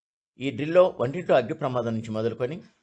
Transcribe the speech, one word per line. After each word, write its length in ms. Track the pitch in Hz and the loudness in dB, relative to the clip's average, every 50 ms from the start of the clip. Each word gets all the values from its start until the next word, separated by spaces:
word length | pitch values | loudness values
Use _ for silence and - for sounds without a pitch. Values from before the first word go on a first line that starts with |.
| _ _ _ _ _ _ _ - | _ _ _ _ _ _ _ -10
ఈ 120 | 123 139 | -8 -8
డ్రిల్లో 460 | 127 107 147 156 165 180 180 185 - - | -6 -6 -4 4 6 6 6 6 4 -2
వంటింట్లో 360 | 117 127 143 180 165 - 135 | -4 -4 -4 -4 0 2 2
అగ్ని 180 | 135 120 110 120 | 4 2 0 -4
ప్రమాదం 400 | - - 131 123 123 113 117 113 | -6 -4 -4 -2 -2 -2 -2 -4
నుంచి 180 | 113 110 113 | -4 -6 -6
మొదలుకొని 500 | 107 110 110 117 113 - 127 120 156 185 - - _ _ | -4 -2 -2 -2 -4 -4 -6 -6 -6 -8 -14 -18 _ _